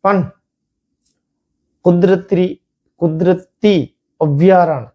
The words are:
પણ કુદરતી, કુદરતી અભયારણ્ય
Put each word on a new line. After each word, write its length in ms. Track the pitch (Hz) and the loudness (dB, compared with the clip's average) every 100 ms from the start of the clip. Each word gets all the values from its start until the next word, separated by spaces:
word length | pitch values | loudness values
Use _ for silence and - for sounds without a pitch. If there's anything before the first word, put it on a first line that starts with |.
પણ 300 | 196 202 127 - _ _ _ _ _ _ _ _ _ _ _ _ _ _ | 0 -2 -4 -12 _ _ _ _ _ _ _ _ _ _ _ _ _ _
કુદરતી, 800 | 180 175 180 190 190 202 185 - _ _ _ _ | -2 0 2 0 -2 -2 -2 -6 _ _ _ _
કુદરતી 1000 | 170 160 180 185 - _ 214 190 143 _ _ _ | -4 -2 -2 -2 -6 _ 0 0 -2 _ _ _
અભયારણ્ય 680 | 156 143 180 185 170 147 110 | -4 2 4 4 2 -4 -10